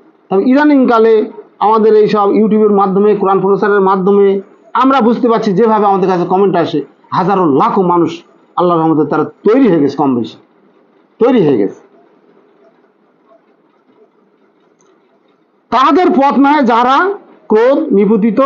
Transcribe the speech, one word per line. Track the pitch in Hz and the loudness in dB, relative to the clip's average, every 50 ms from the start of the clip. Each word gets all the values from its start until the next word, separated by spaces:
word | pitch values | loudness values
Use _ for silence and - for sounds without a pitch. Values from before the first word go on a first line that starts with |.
| _ _ _ _ _ _ | _ _ _ _ _ _
তবে | 190 196 196 254 | -2 -2 0 2
ইদানিংকালে | 254 285 302 302 294 269 254 220 233 220 220 226 220 214 - - - - - - _ _ | 2 2 2 2 2 2 2 2 2 2 2 2 2 0 0 -4 -10 -18 -20 -20 _ _
আমাদের | 196 208 220 220 214 220 220 | -2 0 0 2 2 2 2
এই | 214 214 | 2 2
সব | - 214 214 202 196 | 2 0 0 0 0
YouTube-এর | - 196 220 208 214 214 214 208 | 0 0 0 0 0 0 2 2
মাধ্যমে, | 208 196 202 196 185 196 208 214 202 | 2 0 0 0 0 0 0 0 0
কোরআন | 202 190 190 196 190 | 0 -2 -2 -2 -2
প্রচারের | 175 196 196 175 220 202 202 202 | 0 -2 -2 0 0 -2 0 0
মাধ্যমে | 190 190 196 190 180 202 202 202 202 196 196 196 - - - _ _ - | 0 0 0 0 0 0 2 2 2 0 0 -2 -6 -12 -20 _ _ -8
আমরা | - 233 254 269 277 262 | -4 -2 0 0 0 2
বুঝতে | 214 240 226 - 254 233 | 0 0 0 0 0 -2
পারছি, | 226 220 220 214 | -2 -2 -2 -2
যেভাবে | 185 180 233 220 220 208 214 | 0 0 0 0 0 0 0
আমাদের | 202 196 185 190 180 | 0 0 0 0 -2
কাছে | 185 175 175 | -2 -2 -2
কমেন্ট | 175 185 190 202 190 165 | -2 0 0 0 0 0
আসে, | 175 156 - - 147 - - _ _ _ _ | -2 -4 -4 -4 -6 -8 -10 _ _ _ _
হাজারো | - 175 185 180 196 185 180 151 135 | -4 -4 -2 -2 -2 0 0 0 0
লাখো | 151 202 233 220 202 | 0 0 0 0 -2
মানুষ | 185 175 160 165 165 120 - - - _ _ _ _ _ _ | 0 0 0 0 0 -2 -4 -10 -16 _ _ _ _ _ _
আল্লাহর | 160 175 175 170 160 | -4 -2 0 0 0
রহমতে | 160 160 156 147 151 147 | 0 0 0 -2 -2 -2
তারা | 170 151 151 | -2 -4 -4
তৈরি | 151 - _ - 202 220 269 277 208 | -6 -10 _ -2 0 2 2 2 2
হয়ে | 170 156 | 2 0
গেছে, | 143 135 - | 0 -2 -2
কম | - 147 135 123 | -2 -2 -2 -2
বেশি | 120 110 - - - _ _ _ _ _ _ _ _ _ _ _ _ _ _ _ - | -4 -6 -8 -12 -20 _ _ _ _ _ _ _ _ _ _ _ _ _ _ _ -2
তৈরি | 226 269 262 226 165 | 0 0 2 2 0
হয়ে | 147 135 - | 0 0 0
গেছে। | - - - - - _ _ _ _ _ _ _ _ _ _ _ _ _ _ _ _ 679 _ _ _ _ _ _ _ _ _ _ _ _ 659 _ _ _ _ _ _ _ _ _ _ _ _ _ _ _ _ _ _ _ _ _ _ _ _ _ _ _ _ _ _ _ _ _ _ _ _ _ _ _ _ _ _ _ _ _ _ _ | -2 -4 -6 -12 -20 _ _ _ _ _ _ _ _ _ _ _ _ _ _ _ _ _ _ _ _ _ _ _ _ _ _ _ _ _ _ _ _ _ _ _ _ _ _ _ _ _ _ _ _ _ _ _ _ _ _ _ _ _ _ _ _ _ _ _ _ _ _ _ _ _ _ _ _ _ _ _ _ _ _ _ _ _
তাদের | 233 247 269 311 285 370 359 330 | -2 0 0 2 2 2 2 2
পথ | - 254 269 285 - 254 | 2 2 0 0 2 2
নয় | 277 277 302 302 | 2 2 2 0
যারা | 269 214 240 226 247 254 262 302 359 403 403 - - - - _ _ - | 0 0 0 0 2 2 0 0 0 -2 -6 -8 -14 -20 -20 _ _ -2
ক্রোধ | 214 220 233 254 285 330 | 0 2 2 2 2 0
নিপতিত | 320 302 196 196 208 190 226 196 202 233 196 262 269 | -2 0 0 0 2 2 0 0 0 -2 0 0 -2